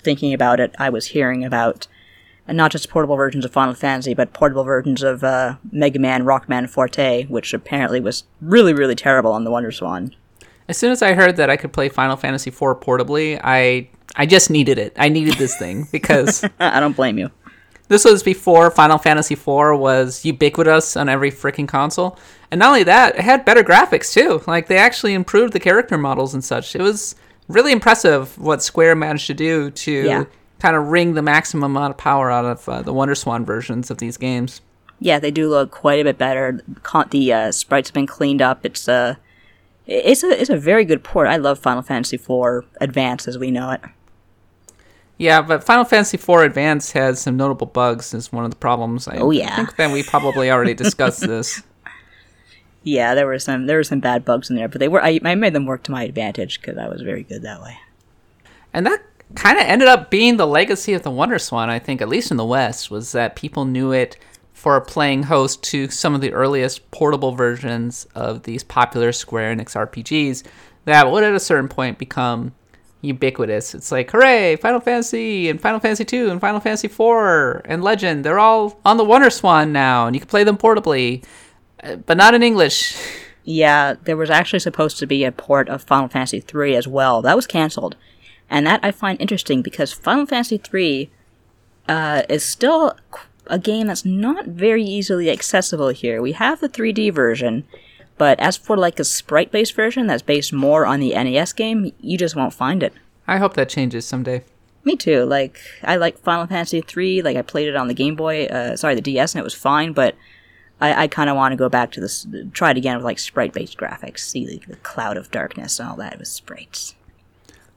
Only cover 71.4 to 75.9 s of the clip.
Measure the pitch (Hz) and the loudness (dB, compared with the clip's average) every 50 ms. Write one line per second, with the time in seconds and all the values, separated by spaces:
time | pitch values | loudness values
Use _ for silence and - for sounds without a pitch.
71.4 | - - 160 139 131 135 - 139 131 120 113 - 127 - - 135 123 120 120 117 | 2 2 2 2 0 -2 -4 -4 -4 -4 -6 -8 -12 -8 -4 -4 -2 -2 -2 -4
72.4 | 123 127 - _ _ _ _ _ _ _ _ _ - 143 131 127 135 131 131 - | -6 -10 -12 _ _ _ _ _ _ _ _ _ -8 -8 -4 -2 -2 -2 -2 -2
73.4 | 117 107 107 104 - - - - - - 135 127 120 - - 233 262 262 247 220 | -2 -2 -2 -4 -4 -8 -12 -14 -8 -6 -4 -4 -4 0 4 4 6 6 6 4
74.4 | 190 165 156 - - 226 247 233 - 240 240 233 233 - 233 226 226 220 208 185 | 2 2 0 0 0 0 -2 0 -2 -2 -2 -2 -4 -4 -6 -6 -4 -4 -4 -2
75.4 | 170 160 156 - - 214 220 220 - 220 | -2 -2 -2 -2 -2 -2 -2 0 -2 -2